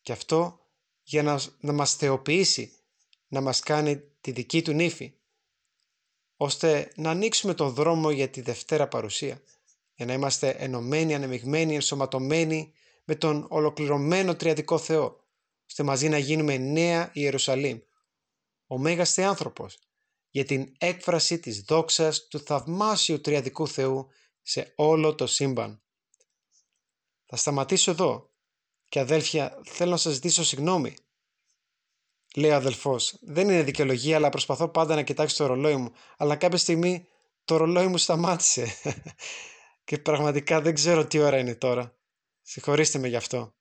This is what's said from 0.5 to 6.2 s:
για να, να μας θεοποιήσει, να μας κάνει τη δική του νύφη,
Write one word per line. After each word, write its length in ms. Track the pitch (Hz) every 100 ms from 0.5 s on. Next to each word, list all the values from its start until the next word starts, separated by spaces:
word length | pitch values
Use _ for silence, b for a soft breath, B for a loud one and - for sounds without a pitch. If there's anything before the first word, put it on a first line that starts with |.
| - _ _ _ _
για 220 | - 151
να, 160 | 147 143 - _
να 140 | 147
μας 220 | 147 139 -
θεοποιήσει, 760 | 143 135 - 170 190 - 113 _ _ _ _ _ _
να 140 | 135
μας 180 | 135 127
κάνει 420 | - 151 151 143 - _
τη 100 | -
δική 300 | 123 120 165
του 100 | 165
νύφη, 420 | 151 170 - 139 _ _ _ _ _ _ _ _ _ _ _